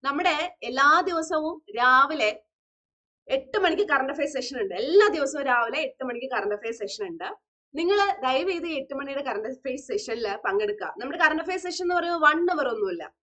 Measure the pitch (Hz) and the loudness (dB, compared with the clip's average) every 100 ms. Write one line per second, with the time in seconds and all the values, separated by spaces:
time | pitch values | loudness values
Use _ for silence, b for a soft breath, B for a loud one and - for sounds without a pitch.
0 | 269 285 359 302 349 - 233 254 285 320 | -2 0 0 0 -4 -8 -8 4 6 6
1 | 370 339 320 320 311 330 - 240 247 254 | 4 -2 0 -2 -2 -6 -10 0 6 6
2 | 277 311 214 214 _ _ _ _ _ _ | 6 2 0 -2 _ _ _ _ _ _
3 | _ _ - 269 - 427 370 311 403 277 | _ _ -4 -4 0 0 2 2 2 2
4 | 269 277 277 269 254 262 196 180 262 370 | 0 -2 -2 -2 -6 -6 -6 -4 4 6
5 | 415 320 269 294 262 247 226 277 302 - | 6 4 -2 -2 2 2 2 -2 -4 -6
6 | 262 240 262 233 196 208 226 233 196 - | -8 -6 -4 -2 -2 -4 -6 -8 -8 -6
7 | 196 165 - - _ _ _ 277 339 403 | -8 -8 -10 -12 _ _ _ -2 2 4
8 | 403 392 254 262 359 349 330 302 262 269 | 2 0 0 0 0 -2 -4 -6 -6 -8
9 | 277 277 277 208 262 254 277 269 - 202 | -6 -6 -4 -6 -6 -8 -8 -8 -4 -6
10 | - 233 214 196 202 196 214 208 165 - | -4 -4 -4 -4 -2 0 0 -4 -8 -8
11 | 254 330 311 311 349 370 359 349 359 359 | -10 0 0 0 -2 -4 -6 -4 0 0
12 | 339 339 302 311 349 330 262 220 196 170 | 0 4 4 4 0 0 -2 -2 -4 -4
13 | 156 _ | -10 _